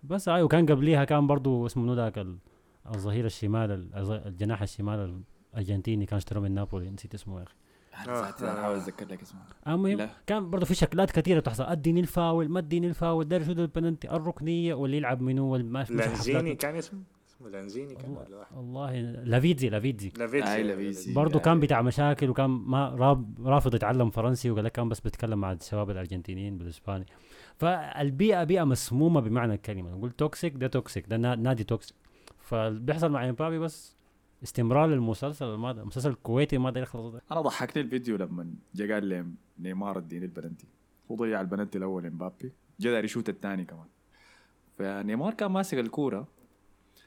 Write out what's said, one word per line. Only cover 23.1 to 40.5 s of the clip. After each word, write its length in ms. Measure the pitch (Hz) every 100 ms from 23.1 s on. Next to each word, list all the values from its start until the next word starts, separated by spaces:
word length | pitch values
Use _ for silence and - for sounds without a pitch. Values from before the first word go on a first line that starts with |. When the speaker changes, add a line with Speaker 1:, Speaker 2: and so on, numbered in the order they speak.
| 139 107 - 123
Speaker 1:
رافض 280 | 139 135
يتعلم 360 | 113 104 123 117
فرنسي، 400 | 117 113 127 123
وقال 140 | 107
لك 80 | 107
كان 160 | - 120
بس 120 | 113
بيتكلم 380 | 110 - 117 107
مع 140 | 95
الشباب 380 | 92 - 107 101
الأرجنتينيين 680 | 95 90 92 85 92 101 98
بالإسباني. 480 | 85 82 - 95 92 - - - - -
فالبيئة 880 | 165 180 147 143 143 135 208 190
بيئة 200 | 160 185
مسمومة 560 | 156 127 - 120 160 160
بمعنى 340 | 110 117 120
الكلمة. 360 | 101 - 98 87
نقول 200 | 90 120
توكسيك، 440 | 120 151 - 170 135
ده 100 | 131
توكسيك، 400 | 127 - - -
ده 80 | 113
نا-، 180 | 120 117
نادي 280 | 117 127
توكسيك. 320 | 104 113 - _ _ _ - -
فبيحصل 720 | - 117 110 110 123 156 165
مع 180 | 143 123
إمبابي 300 | 120 160 165
بس 380 | 160 - - _ _ _ _ _
استمرار 460 | 120 - 117 131 160
للمسلسل، 680 | 143 113 107 135 151 127
ما، 160 | 107 120
المسلسل 400 | 117 110 131 139
الكويتي 480 | 123 - 120 147 131
ما 120 | 127
داير 160 | 123 127
يخلص 260 | 120 113
ده. 100 | 113 _
Speaker 2:
أنا 80 | 160
ضحكني 420 | 143 - 123 156
الفيديو 340 | 131 127 120 104
لما 380 | 90 87 85 80 _
جا 200 | 92 104
قال 100 | 107
لي: 220 | 101 92 87 85 _ -
"نيمار 400 | 90 95 98 95
اديني 260 | 85 87
البلنتي". 420 | 90 85 80